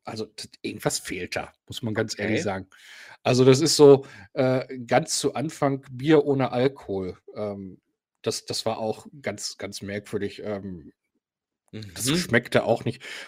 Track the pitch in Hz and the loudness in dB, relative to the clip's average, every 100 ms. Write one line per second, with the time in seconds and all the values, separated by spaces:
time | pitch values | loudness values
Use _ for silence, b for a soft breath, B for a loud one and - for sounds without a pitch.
0 | - 110 107 - - - 110 104 147 - | -12 -10 -10 -12 -18 -12 -12 -4 -4 -4
1 | - 92 - 92 - _ - - 113 107 | -8 -10 -8 -8 -8 _ -16 -8 -6 -4
2 | 110 - 101 113 104 95 95 B B B | -4 -4 -2 -2 -2 -6 -8 B B B
3 | B B 117 127 127 131 160 - 143 131 | B B 0 6 8 6 6 8 10 10
4 | B B B - 131 131 - 131 117 123 | B B B -2 0 0 -4 -10 0 0
5 | 160 - 139 117 156 - 143 135 135 123 | 0 -4 -4 -4 -6 -2 -2 -2 -8 -4
6 | 143 156 143 135 123 120 135 135 - 95 | 4 4 6 2 0 2 0 -2 -8 -6
7 | 90 90 - 107 104 101 95 92 _ _ | -6 -10 -14 -8 -8 -8 -12 -16 _ _
8 | _ _ 117 - - 113 113 110 113 - | _ _ -6 -6 -6 -6 -4 -4 -4 -6
9 | - 147 127 104 - - 98 - 98 101 | -10 -12 -10 -8 -10 -10 -12 -10 -8 -8
10 | - 104 101 - 107 101 101 185 - _ | -6 -6 -6 -8 -8 -8 -10 -14 -16 _
11 | _ _ _ _ _ _ _ 110 104 85 | _ _ _ _ _ _ _ -18 -16 -6
12 | 120 170 170 123 - 117 104 117 113 - | -2 -2 2 0 2 0 2 0 -2 -8
13 | B B | B B